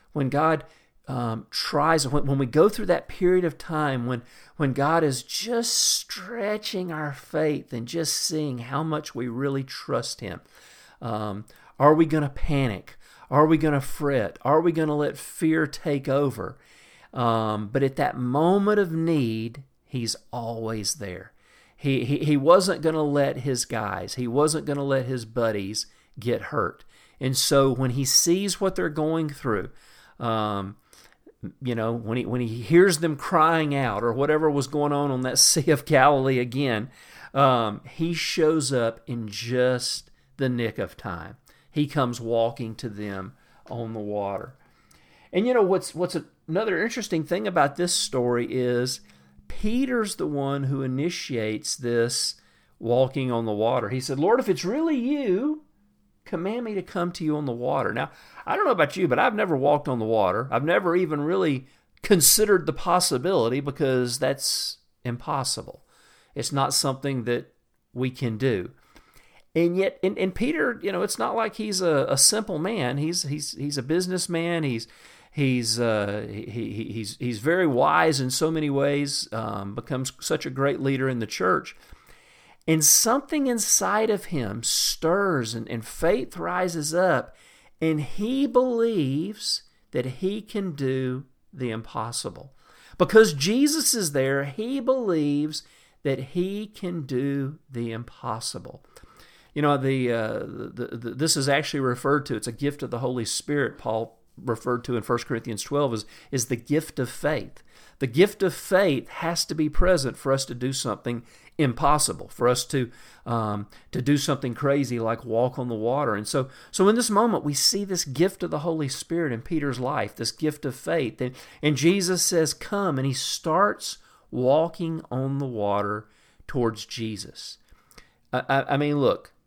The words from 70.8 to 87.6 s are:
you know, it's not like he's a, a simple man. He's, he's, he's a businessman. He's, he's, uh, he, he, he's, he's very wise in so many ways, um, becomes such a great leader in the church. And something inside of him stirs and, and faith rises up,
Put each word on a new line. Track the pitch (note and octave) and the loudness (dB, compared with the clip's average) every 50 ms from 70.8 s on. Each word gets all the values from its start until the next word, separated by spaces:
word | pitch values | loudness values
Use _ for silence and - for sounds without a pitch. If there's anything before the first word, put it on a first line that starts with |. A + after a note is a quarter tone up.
| - | -4
you | G3 F#3+ | -4 -2
know, | F3 G3 | -2 -2
it's | G3+ - - | -4 -2 -2
not | A3 B3 - | -2 -2 0
like | A3+ A3 G#3+ - | -2 -2 -2 -4
he's | - G#3+ G#3+ G3 F#3 | -6 -6 -4 -2 0
a, | F#3 E3+ D#3 C#3 C3 - | 2 2 2 2 2 2
a | C#3 C3+ | 2 4
simple | - - G#3+ A3 G#3 A3 F3+ D3 | 4 4 4 2 -2 -4 -4 -4
man. | D#3+ F#3+ A#3 G3+ B2 B2 C3 C#3+ | -4 -4 -2 -2 -2 -2 -2 -2
He's, | D3+ D#3+ F3 F3+ - | -2 -2 -2 -4 -4
he's, | C#3 C#3+ D3+ D3 - - | -4 -6 -6 -8 -10 -8
he's | - C3+ D3 C#3+ C#3+ | -8 -6 -6 -4 -4
a | A#2+ | -2
businessman. | C3+ D#3+ F3+ F#3 F3+ F#3 F3 F3 - F3 E3 E3 F3 E3+ E3 D#3 | 0 0 0 0 0 -2 -4 -4 -2 -2 -2 -2 0 0 0 0
He's, | C3+ A#2+ A2+ - - - - - - - - - _ - | -2 -2 -4 -6 -10 -16 -20 -20 -20 -20 -20 -20 _ -4
he's, | D3+ C#3+ C3 B2+ B2 A#2 A2+ - A#2 | 0 0 2 2 2 0 0 0 0
uh, | A#2+ A#2 A2 G#2+ G2+ G2+ G2+ G#2+ A2+ A2 | 0 2 2 0 0 -2 -4 -6 -6 -8
he, | G#2 G#2 - | -10 -10 -10
he, | - G2+ A#2+ A2+ A2 G#2 G#2 A2 - G#2 | -8 -8 -8 -6 -6 -6 -6 -8 -6 -6
he's, | A2+ G#2+ G2+ - - | -8 -8 -8 -8 -6
he's | A#2 B2 A#2 G2+ | -4 -4 -4 -2
very | A2 D3+ E3+ F#3 F#3 | 0 0 2 4 4
wise | D3+ B2+ A#2+ C#3 D#3 D#3 E3 E3 D#3+ D3+ C3 | 4 4 4 4 4 4 4 4 4 4 2
in | C3 B2+ | 0 -2
so | B2+ - E3 D#3+ | 0 0 0 0
many | E3 D#3+ D3+ D3 | 0 0 0 0
ways, | C#3 C#3 C#3 C#3+ C#3+ C#3+ C#3+ C3+ C3+ - - - - | 0 2 2 2 2 0 0 -2 -4 -6 -6 -6 -6
um, | A2+ A2 A2 G#2+ G2+ G2 G2+ G#2 | -6 -6 -4 -6 -6 -8 -8 -8
becomes | A2+ - - C3+ B2+ C3 B2+ - - | -8 -8 -6 -4 -4 -4 -6 -8 -8
such | - - D#3 - - | -4 -4 -2 -2 -4
a | - | -4
great | C3 C3 C#3 C#3+ C3+ - | -4 0 0 0 0 0
leader | C3+ C#3 C#3 B2+ C3 C3+ | 0 0 0 0 0 0
in | B2+ A#2 | -2 -2
the | A2 | -4
church. | G2+ - - F#3 F#3 F3+ D3 - - - - - - - - _ - - - _ _ - - - - - _ _ | -4 -4 -2 0 2 2 0 -2 -6 -14 -20 -20 -20 -20 -20 _ -20 -20 -20 _ _ -20 -20 -20 -20 -20 _ _
And | - D#3+ D#3+ D#3 | 0 2 4 4
something | - - - - A#3 A#3+ C#4+ C#4+ - D#4+ D4+ C#4 | 6 4 4 4 4 2 0 0 -2 -2 -2 0
inside | B3+ A#3+ A3+ G#3 - - - G3+ F3+ G3+ G#3+ A3 G#3+ | 0 0 -2 0 0 0 0 2 2 2 2 2 2
of | G#3 F#3+ - | 0 -2 -2
him | - F3 C#3+ A#2 G2 G#2 A2+ A2+ | -4 -4 -2 -2 -4 -4 -4 -4
stirs | - - - - - - - - D#3+ F3 G3+ G3+ F#3+ E3 C3+ A#2 A2 A#2 | -2 -2 0 0 -2 -2 0 0 2 2 2 2 2 2 0 0 -2 -4
and, | A#2 A2+ - | -8 -6 -6
and | - A2+ G#2+ | -6 -6 -8
faith | - - - D#3+ E3 G3+ B3+ - - - | -8 -6 -2 2 2 2 2 0 -4 -8
rises | F3 E3 F3 F3+ F#3 F#3 F3+ E3 E3 D3 D3 D#3+ | -6 -6 -4 -2 -2 -2 -2 -2 -4 -4 -2 0
up, | F3 F#3 F3+ D3+ B2 - - - - - - - - | 2 4 4 4 2 0 -4 -10 -20 -20 -20 -20 -20